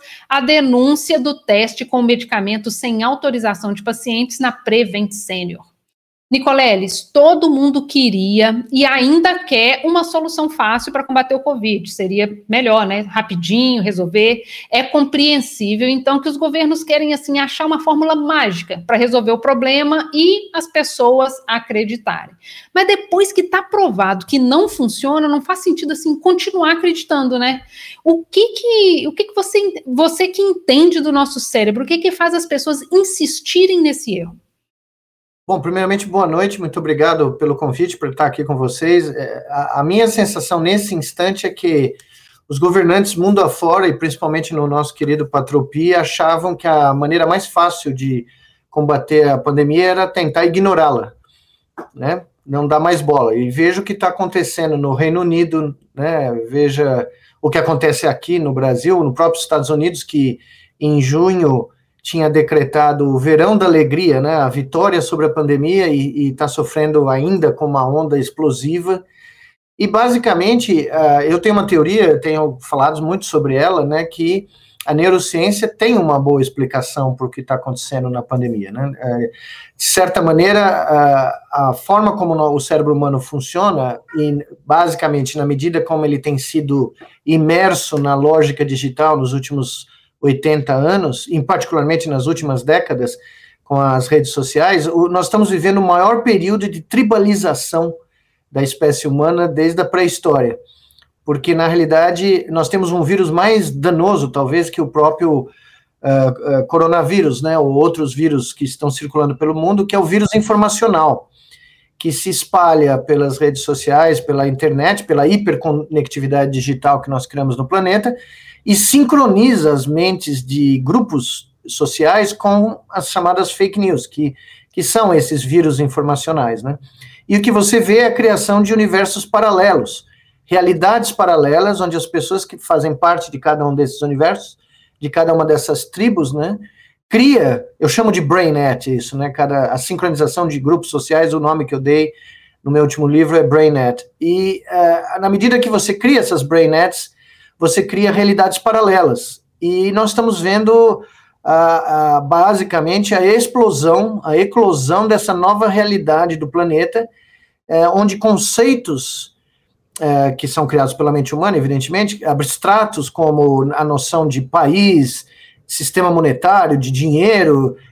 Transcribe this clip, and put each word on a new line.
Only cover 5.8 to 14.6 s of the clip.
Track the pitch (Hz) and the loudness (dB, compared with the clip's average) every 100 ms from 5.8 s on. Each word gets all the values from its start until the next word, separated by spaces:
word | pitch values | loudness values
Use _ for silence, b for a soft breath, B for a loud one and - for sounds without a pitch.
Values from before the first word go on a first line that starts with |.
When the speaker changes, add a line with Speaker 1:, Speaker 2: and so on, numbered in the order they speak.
| _ _ _ _ - | _ _ _ _ -4
Speaker 1:
Nicoleles, | 269 277 269 254 196 190 - - | -2 2 2 4 2 -2 -8 -2
todo | 285 302 339 320 | 4 6 6 2
mundo | 277 285 277 285 | 2 2 0 -2
queria | 285 247 190 190 208 220 226 233 | 0 2 0 0 2 2 0 -2
e | 269 | 0
ainda | 277 269 254 330 359 359 | 2 2 2 4 2 0
quer | - 247 233 262 320 | -2 2 2 2 0
uma | 339 | 0
solução | 330 330 320 320 302 | 0 -2 -4 -4 -4
fácil | 311 220 233 277 | -2 -2 -2 -4
pra | 277 | -6
combater | 269 262 254 269 | -2 -2 0 -2
o | |
covid. | 285 269 214 196 - | -2 -4 -2 -4 -6
Seria | - 185 202 208 208 - | -8 -4 -2 -4 -6 -4
melhor, | 226 247 220 196 | 0 2 2 2
né? | 196 | -4
Rapidinho, | 208 220 220 175 165 226 254 240 | -4 -4 -4 -6 -2 0 2 0
resolver. | 196 180 175 202 220 233 B B | -2 -4 -2 0 0 -2 B B